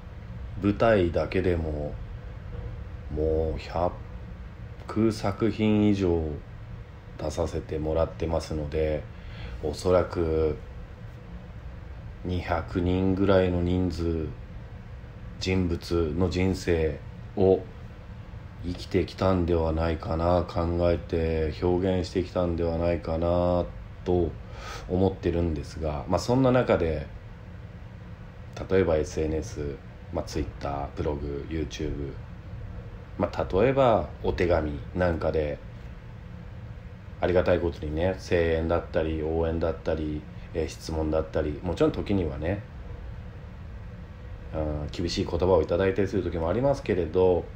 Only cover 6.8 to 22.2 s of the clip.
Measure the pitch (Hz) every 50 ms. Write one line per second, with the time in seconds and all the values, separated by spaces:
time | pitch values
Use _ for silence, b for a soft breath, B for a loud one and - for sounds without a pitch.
6.8 | - - - - - - - - 80 76 - 87 82 78 - 80 - - 80 76
7.8 | 76 78 78 80 80 78 - - 80 80 82 80 - - 80 78 76 71 76 78
8.8 | 78 78 76 71 62 - B B B B B B B B B B - 76 73 -
9.8 | - 92 90 90 85 - - 87 85 80 80 78 80 78 73 - - - - -
10.8 | - - - - - - - - - - - - - - - - - - - -
11.8 | - - - - - - - - - 90 90 90 - - 87 82 - - - 95
12.8 | 87 90 90 92 92 95 92 92 98 95 98 92 92 90 90 87 87 87 90 90
13.8 | 92 90 80 82 85 85 82 80 78 78 - - - - - - - - - -
14.8 | - - - - - - - - - - - - - 92 92 95 92 85 82 -
15.8 | - - 87 85 82 76 73 87 95 87 82 90 92 95 90 - - - 85 82
16.8 | 80 76 71 69 - - - - - - - 104 95 95 95 - - - - -
17.8 | - - - - - - - - - - - - - - - - - 87 87 -
18.8 | - - - 92 82 - - - 95 92 95 90 87 82 87 82 80 80 78 80
19.8 | 82 82 80 78 - - 82 82 85 87 90 87 87 - - 90 85 85 87 85
20.8 | 87 87 85 85 - - - 82 82 80 80 80 80 76 71 - 92 87 90 90
21.8 | 92 95 92 92 87 - - 95